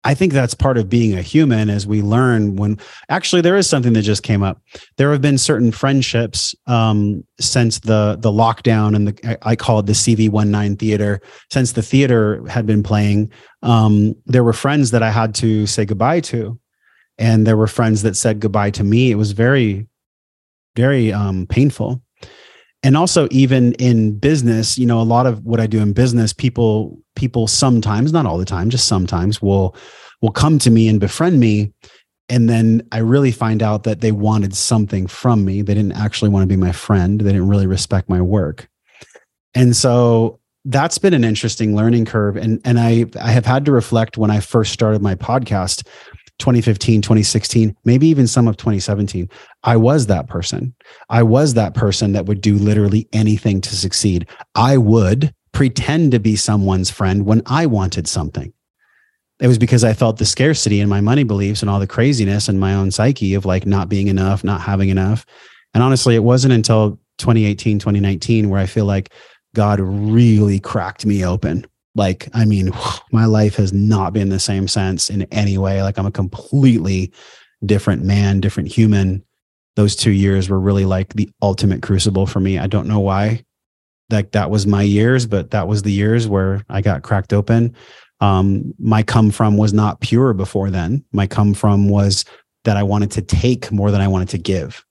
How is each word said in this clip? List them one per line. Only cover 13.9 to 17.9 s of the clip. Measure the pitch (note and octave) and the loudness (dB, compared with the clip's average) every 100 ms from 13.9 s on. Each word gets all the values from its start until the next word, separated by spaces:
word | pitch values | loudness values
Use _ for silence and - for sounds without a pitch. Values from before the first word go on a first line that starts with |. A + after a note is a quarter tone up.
| G#2 G#2+ A2+ - | 4 2 -2 -2
there | B2+ | 2
were | A#2 | 2
friends | A#2 C#3 D3 B2+ | 0 0 0 0
that | A#2 | 0
I | A2+ | 0
had | A2+ A2 G#2 | 0 -2 -2
to | A2+ G#2+ G2+ | -2 0 -2
say | - G#2 | -2 -4
goodbye | G2+ A#2+ E3+ | 0 0 0
to. | D#3 A#2+ G#2+ A#2 _ _ _ _ _ - | -4 -6 -6 -10 _ _ _ _ _ -4
And | A2+ A2+ A2 | 0 2 4
there | A2 | 2
were | A2 | 0
friends | - A#2 | 0 0